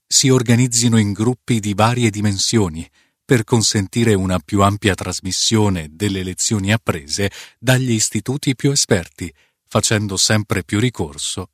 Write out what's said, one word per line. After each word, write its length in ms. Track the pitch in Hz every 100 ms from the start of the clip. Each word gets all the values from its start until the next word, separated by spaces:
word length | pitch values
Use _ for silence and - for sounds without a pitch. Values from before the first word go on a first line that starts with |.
| -
si 220 | - 135
organizzino 680 | 127 117 120 127 117 120 113
in 160 | 101
gruppi 460 | 101 110 - - 117
di 140 | 104
varie 360 | 98 113 123 117
dimensioni 800 | 101 107 98 - 117 92 78 82 _ _ _
per 200 | - 127
consentire 720 | - 117 104 110 95 120 113 98
una 240 | 92 90
più 240 | - 101
ampia 320 | 98 104 104 90
trasmissione 920 | 107 - 95 - - 110 104 90 76
delle 320 | 80 104 95
lezioni 500 | 92 92 - 110 98
apprese 580 | 110 - 85 73 78 98 - - _
dagli 320 | 117 127 127
istituti 640 | 110 - 107 - 143 - 127
più 160 | 139
esperti, 600 | 143 - 98 82 - 87 - _ _ _
facendo 500 | 113 - 107 104 95
sempre 460 | - 107 101 98
più 160 | - 104
ricorso 720 | 123 - 78 69 - - -